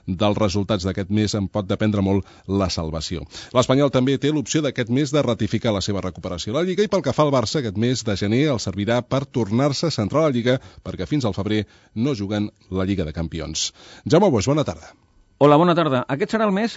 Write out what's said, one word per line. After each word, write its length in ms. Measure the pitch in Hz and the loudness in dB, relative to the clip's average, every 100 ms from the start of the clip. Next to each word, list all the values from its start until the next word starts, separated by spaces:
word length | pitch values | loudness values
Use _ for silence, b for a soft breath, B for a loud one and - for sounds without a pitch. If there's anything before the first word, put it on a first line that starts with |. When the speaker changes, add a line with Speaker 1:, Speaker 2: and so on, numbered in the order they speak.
Speaker 1:
Dels 380 | - 90 104 104 | -8 0 0 2
resultats 460 | 107 104 98 107 95 | 0 0 -2 -2 -2
d'aquest 260 | 95 92 | -4 -2
mes 240 | 107 104 107 | 0 0 -2
en 80 | 95 | -4
pot 240 | 107 95 | -4 -4
dependre 320 | 101 107 104 | 0 0 2
molt 240 | 98 98 B B - | 2 0 B B -4
la 240 | 98 92 | -2 0
salvació. 480 | - 80 78 - 85 71 B B | -2 -4 -6 -6 -8 -10 B B
L'Espanyol 400 | 123 120 131 143 | 0 2 4 2
també 240 | 131 127 135 | 2 2 0
té 160 | 139 | 0
l'opció 300 | 156 117 147 147 | -2 -2 -2 -2
d'aquest 240 | 120 113 | -4 -2
mes 240 | 123 147 | 0 0
de 80 | 147 | 0
ratificar 480 | 120 107 107 110 120 | 0 0 -2 0 0
la 140 | 101 98 | -2 -2
seva 160 | 98 | -4
recuperació 540 | 90 90 90 87 - 131 | -6 -8 -8 -8 -4 -2
a 20 | |
la 60 | 180 | -2
Lliga 160 | 180 | 0
i 80 | 208 | 0
pel 160 | 190 139 | 0 0
que 80 | |
fa 80 | 139 | 2
al 80 | 151 | 2
Barça, 320 | 135 110 160 | 2 0 -2
aquest 160 | 117 95 | -2 0
mes 240 | 117 127 | 0 0
de 160 | 110 95 | -2 -2
gener 300 | 104 117 156 | 0 2 2
el 80 | 120 | 0
servirà 400 | - 92 101 120 117 | -4 -4 0 0 0
per 160 | 131 139 | -2 -2
tornar-se 560 | - 101 117 143 131 165 | -2 0 2 2 0 -2
a 80 | |
centrar 320 | - 101 135 160 | -2 0 2 2
a 0 | |
la 80 | |
Lliga 240 | 120 117 127 B B | 2 2 0 B B
perquè 240 | 92 90 90 | -12 -8 -2
fins 160 | 151 | 0
al 160 | 117 98 | 0 -2
febrer 300 | 98 107 104 b b | 0 0 -2 b b
no 240 | 110 131 101 | -4 -2 -2
juguen 320 | 98 104 104 - - | -2 -2 -4 -6 -6
la 160 | 92 | -2
Lliga 240 | 95 95 78 | 0 0 -2
de 80 | |
Campions. 440 | 78 82 82 76 80 - B B B | -4 -6 -6 -8 -6 -8 B B B
Jaume 260 | - 156 202 | 2 4 6
Boix, 180 | 117 117 | 4 2
bona 160 | 151 127 | 0 -2
tarda. 260 | 80 - - _ _ _ - | -6 -14 -20 _ _ _ 4
Speaker 2:
Hola, 160 | 143 147 | 6 8
bona 180 | 175 170 | 6 4
tarda. 280 | 156 127 - | 2 0 -2
Aquest 220 | 135 202 | -4 -2
serà 100 | 220 | 0
el 80 | 214 | 0
mes 220 | 190 220 | 0 -2